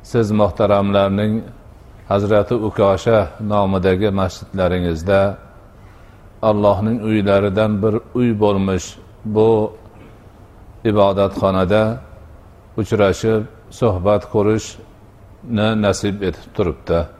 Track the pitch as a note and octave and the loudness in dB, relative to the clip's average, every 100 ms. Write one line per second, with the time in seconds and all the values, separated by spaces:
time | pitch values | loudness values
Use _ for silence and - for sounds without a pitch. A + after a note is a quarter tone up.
0 | - B2 A2 G#2+ G#2 - G#2 G2+ G2+ G2+ | -4 -2 0 2 0 0 0 2 2 2
1 | G2 G2 G#2+ A2 - - - - - - | 2 0 -2 -4 -8 -18 -20 -20 -20 -20
2 | - G2+ G2+ G#2 G2+ A#2+ G#2+ G2 G2+ F#2+ | -4 -2 2 0 2 -2 -4 0 2 2
3 | - A2+ F2+ - G#2+ G#2 G2 F#2+ F#2 F#2 | 2 0 0 -6 -4 -2 0 0 0 0
4 | G#2 G2 F#2 - - G2 F2+ F2+ F2+ E2 | 0 -2 -4 -6 -12 -2 -2 0 -2 -4
5 | E2+ G2 G2 F#2+ - - - - - - | 0 2 0 -4 -16 -20 -20 -20 -20 -20
6 | - - - - A2 G#2+ G#2 G2 G#2 A#2+ | -20 -20 -20 -4 0 2 2 2 0 -2
7 | G#2+ A2 G2+ G2 G#2 F#2+ G#2+ G#2+ G#2+ G#2+ | -2 0 2 2 2 0 0 0 0 -2
8 | - B2 B2 A2 G#2 G2 G2 F#2 - - | -6 -2 -2 2 0 0 0 -2 -6 -18
9 | - - A2 G#2+ A2 A2+ G#2+ - - - | -20 -16 -6 2 2 2 -2 -8 -20 -20
10 | - - - - - - - - A2+ G#2 | -20 -20 -20 -20 -20 -20 -20 -6 -2 4
11 | G2 G2 G2 F#2+ G2 F#2+ F#2 G#2 A2 B2 | 4 4 0 2 0 0 2 2 0 -4
12 | - - - - - - - - G#2+ G#2+ | -12 -20 -20 -20 -20 -20 -16 -8 -4 2
13 | G2+ F#2 A2+ A2 G#2+ - - - A#2+ F#2+ | 2 2 0 -2 -2 -14 -20 -2 -2 0
14 | F2 G#2 - A2 G#2 A2 - - - - | 0 0 0 0 2 0 -4 -16 -20 -20
15 | - - - - - A2+ G#2+ A2 G#2 F#2 | -20 -20 -20 -20 -6 -2 0 0 0 0
16 | G#2 G2+ F#2+ E2+ - - F#2 D2 - E2+ | -2 -2 -4 -6 -12 -4 -4 -4 -2 -2
17 | D#2 - | -2 -10